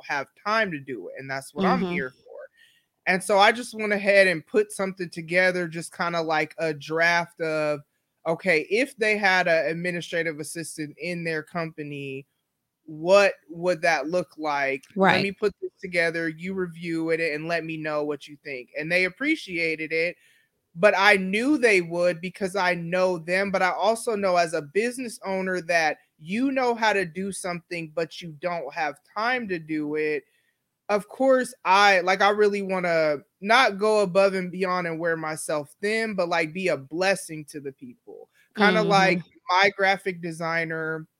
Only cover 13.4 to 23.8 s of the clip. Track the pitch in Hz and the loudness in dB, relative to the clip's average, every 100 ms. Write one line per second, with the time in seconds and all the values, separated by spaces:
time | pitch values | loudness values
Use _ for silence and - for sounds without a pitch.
13.4 | - 170 180 175 170 156 139 180 170 - | -10 -6 -2 0 2 0 0 -2 -4 -6
14.4 | 156 143 135 139 - 202 190 - 196 190 | -4 -2 -2 -4 -6 2 4 4 0 -2
15.4 | 208 - - _ 190 175 170 165 165 160 | -4 -4 -12 _ -6 -2 -2 -2 -4 -6
16.4 | 180 190 180 165 170 165 160 160 165 147 | -8 -6 -6 -8 -8 -4 -2 -2 -2 -4
17.4 | 160 170 160 160 156 151 151 147 - 147 | -4 -4 -6 -8 -4 -4 -4 -6 -10 -18
18.4 | 156 135 120 139 156 175 185 180 285 320 | -12 -12 -12 -10 -2 0 0 -2 -4 -4
19.4 | - 170 165 156 156 160 170 170 _ _ | -4 -4 -4 -4 -4 -2 -2 -6 _ _
20.4 | _ _ _ 165 208 185 202 202 185 208 | _ _ _ 2 4 6 6 6 4 0
21.4 | 254 302 240 196 170 175 175 165 180 - | 2 4 4 4 2 0 0 0 -6 -6
22.4 | 196 196 180 180 170 180 185 180 160 180 | -4 0 0 0 -2 0 2 0 -2 -2
23.4 | 202 190 185 151 | 0 2 0 2